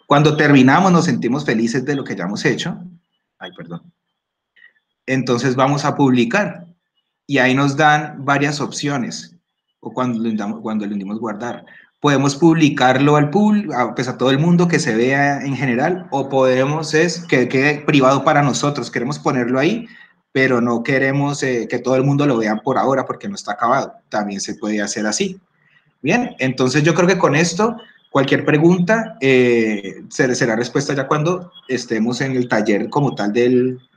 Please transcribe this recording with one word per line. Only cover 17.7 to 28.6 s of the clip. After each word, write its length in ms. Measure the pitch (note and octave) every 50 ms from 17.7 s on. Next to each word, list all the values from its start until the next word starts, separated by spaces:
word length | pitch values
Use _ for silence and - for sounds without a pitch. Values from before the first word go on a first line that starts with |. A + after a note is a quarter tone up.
| D3 D3
privado 460 | - - D#3 C#3+ C3 B2+ C3+ C#3 C#3
para 160 | D#3+ D3+ D3
nosotros. 500 | C#3+ C#3 A2+ - - D3 C#3+ - A#2+ -
Queremos 280 | - C3 A#2 A#2+ - -
ponerlo 380 | - D#3+ C3 B2 A#2+ A#2 B2+ C3
ahí, 300 | C#3 F3 G#3+ A#3+ - - - - - _ _ _ _ _ -
pero 260 | C#3 C3+ C3 B2+ A#2+
no 240 | A#2 B2 A#2+ A#2 A#2+
queremos, 600 | - C#3 C3 C3+ C3+ C#3 C#3+ C#3+ C#3+ C#3+ - -
eh, 220 | C3+ B2+ A#2 A2 -
que 100 | - A#2+
todo 160 | A#2 B2+ C3
el 80 | C3 C3
mundo 220 | C#3+ C#3 C#3 D3 D3
lo 120 | C3 A2+
vea 180 | A2 G#2+ G#2+ G#2+
por 200 | - C#3 C3 A2
ahora 280 | - B2 C3+ C3 B2
porque 240 | - B2+ - - G#2
no 60 | G2+
está 180 | - - - G#2
acabado. 400 | - A#2+ A#2 B2+ C#3 - - - - _ -
También 320 | - A2 G#2 G2+ G2 G2
se 140 | - - G2+
puede 260 | - - G#2+ G#2+ G#2
hacer 260 | G2+ G2 - A2+ G#2 G#2+
así. 320 | G#2 - G3 F#2+ F2+ - _ _ _ _ _ _ _ _ _ _ _ _
Bien, 320 | - C#3 F#3+ B3 B3 A#3 - -
entonces 420 | B2+ C3 B2+ - C3 B2+ B2+ D#3 D3
yo 100 | E3 E3
creo 140 | F3 F3+ F3
que 80 | G3 F3+
con 180 | - D3+ C3+
esto, 400 | D3+ E3+ F3 - - G#3+ A#3 A#3 - - - - _ _ _
cualquier 360 | - C#3 C3+ C#3 - - -
pregunta, 720 | - D3+ D3+